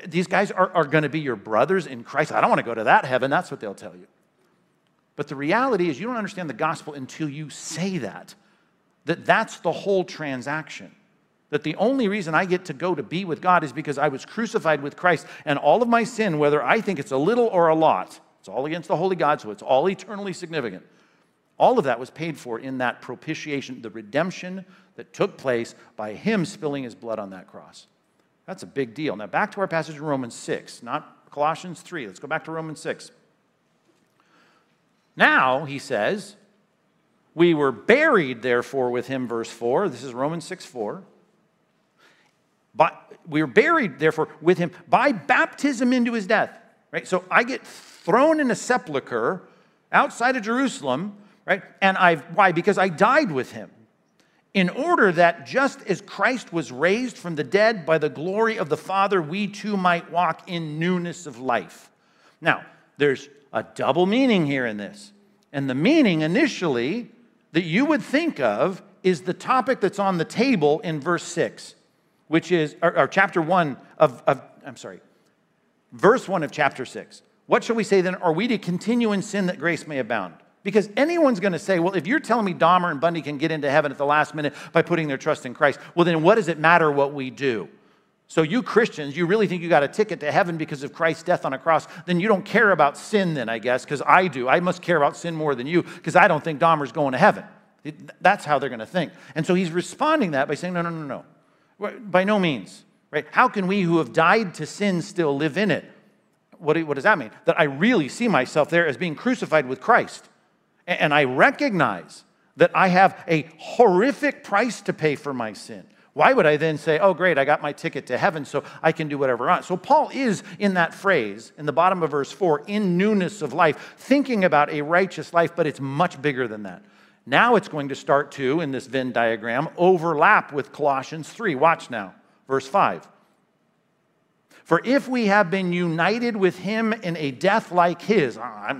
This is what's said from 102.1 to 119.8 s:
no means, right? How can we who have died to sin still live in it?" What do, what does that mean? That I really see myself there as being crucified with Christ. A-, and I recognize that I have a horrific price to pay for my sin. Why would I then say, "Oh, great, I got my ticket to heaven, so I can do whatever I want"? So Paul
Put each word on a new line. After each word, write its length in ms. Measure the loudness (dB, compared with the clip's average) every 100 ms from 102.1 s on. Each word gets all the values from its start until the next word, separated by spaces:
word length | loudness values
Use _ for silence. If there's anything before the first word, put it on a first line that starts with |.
| 0
no 160 | 2 2
means, 460 | 2 -2 -8 -20 _ _ _
right? 160 | -8 -2
How 180 | 2 2
can 180 | 2 -2
we 140 | 0
who 160 | 2 0
have 160 | 0
died 400 | 2 4 4 0
to 120 | -8 -12
sin 360 | -4 -2 -2
still 340 | -4 -2 0 0
live 220 | -2 0
in 120 | -2
it?" 140 | -2 -4 -20 _ _ _ _ _ -6
What 180 | -2 0
do, 100 | -2
what 80 |
does 100 | 0
that 140 | 2 2
mean? 140 | -2 -6
That 160 | 0 2
I 40 |
really 440 | 2 2 2 2 0
see 220 | -2 0
myself 400 | 2 2 0 2
there 180 | 2 0
as 80 | -2
being 180 | -4
crucified 520 | -4 -2 -2 0 0 0
with 160 | -4
Christ. 480 | 2 2 2 -10 -20 _ _ _ _ _ -6
A-, 160 | 0
and 100 | 2
I 120 | 4 2
recognize 1000 | 4 4 4 0 2 0 -2 -10 -20 _ _ _ 2
that 160 | 4
I 140 | 4 4
have 340 | 6 4 2 -2
a 180 | -2 -2 -14
horrific 880 | -4 4 4 6 2 0 -4 -4 -2
price 340 | 0 0 -4
to 100 | -6
pay 240 | -2 -2 -2
for 160 | -6
my 180 | -6 -8
sin. 320 | -10 -16 -18 -20 _ _
Why 200 | 2 4
would 120 | 6 4
I 120 | 4
then 200 | 0 -2
say, 220 | 0 2
"Oh, 140 | 2
great, 240 | 2 2 2
I 80 | 2
got 160 | 0
my 100 | -2
ticket 360 | -6 -8 -8 -6
to 100 | 0
heaven, 260 | 0 -2
so 220 | -6 -6 -6 -2
I 80 | -2
can 160 | 0 -4
do 100 | -2
whatever 320 | 0 0 0
I 40 |
want"? 100 | 0
So 140 | -2
Paul 320 | -4